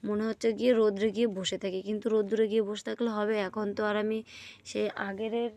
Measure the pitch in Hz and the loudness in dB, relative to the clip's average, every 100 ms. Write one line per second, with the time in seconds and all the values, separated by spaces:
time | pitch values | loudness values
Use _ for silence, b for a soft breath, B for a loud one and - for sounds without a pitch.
0 | 208 208 220 226 226 208 240 233 214 196 | -2 0 0 0 0 2 4 6 4 4
1 | 220 202 233 190 185 185 196 185 196 214 | 0 2 0 0 -4 -2 -4 -4 -4 -2
2 | 220 214 202 214 220 220 202 208 - 220 | 2 2 2 2 2 2 0 -4 -6 -2
3 | 233 214 208 220 190 - 208 202 214 208 | -2 0 0 0 0 -2 -4 0 0 2
4 | 214 220 220 B B B - 208 208 - | 0 -2 -6 B B B -8 -2 -2 -2
5 | 196 196 220 233 233 | -6 -4 -4 -2 -4